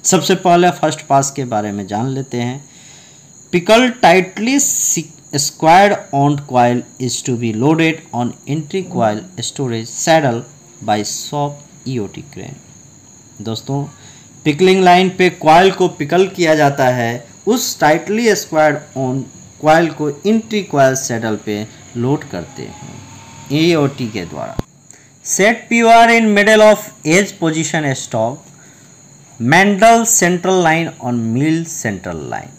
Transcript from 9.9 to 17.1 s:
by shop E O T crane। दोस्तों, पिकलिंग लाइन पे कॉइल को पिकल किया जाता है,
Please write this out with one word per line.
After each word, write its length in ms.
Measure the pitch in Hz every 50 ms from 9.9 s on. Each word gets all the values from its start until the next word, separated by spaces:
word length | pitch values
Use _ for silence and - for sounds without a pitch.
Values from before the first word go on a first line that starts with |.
| - - - - 160 160 147 131 117 120 135 - - - - - - - 104
by 140 | 107 107 107
shop 840 | 101 - - - - - 147 147 143 143 143 - - - - - - 123
E 100 | 135 120
O 80 | 101 92
T 140 | - - - - -
crane। 1080 | - - - - - - - - - - - - - _ _ - - - _ - -
दोस्तों, 420 | 101 110 113 113 - - 139 143 143 147 - - - - - - - - - - -
पिकलिंग 380 | 156 143 147 185 190 190 190 190
लाइन 260 | 180 175 180 190 185 185 -
पे 120 | 185 180
कॉइल 400 | - - - 156 156 170 185 190
को 180 | 185 - 185 175
पिकल 380 | 175 - 147 143 170 180 196
किया 280 | 185 - - 175 156 156
जाता 340 | 151 151 143 143 147 131 127
है, 380 | 127 123 117 113